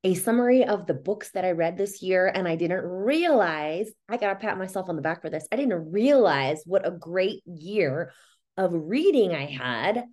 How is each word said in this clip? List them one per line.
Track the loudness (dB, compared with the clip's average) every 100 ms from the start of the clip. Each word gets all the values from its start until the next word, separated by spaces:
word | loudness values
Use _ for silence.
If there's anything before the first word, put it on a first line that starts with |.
a | 0
summary | 0 0 2 4 4
of | 4 0 -2
the |
books | -4 -4 -6 -6
that | -4
I | -2
read | 0 -2 -2
this | -6 -6
year, | 0 2 2
and | 0 -2
I | 0
didn't | 0 -2
realize, | -4 -4 0 2 4 4 4 0 -4 -4 -6 -10 -8
I | -4
gotta | -2 -2
pat | -4 -4
myself | -6 -6 -4
on | -4
the |
back | -4 -4
for | -6
this, | -8 -4
I | -2
didn't | 0 -2 -2
realize | 0 4 6 6 4 0 -2 0
what | 0 0
a |
great | -6 -6 -2 0 -2 -14
year | -16 -4 0 0 0 -6 _ _ _ _ -2
of | 0
reading | 0 -2 2 4 4 2
I | 0 -6
had | -6 -6 -2 -2 -2 -6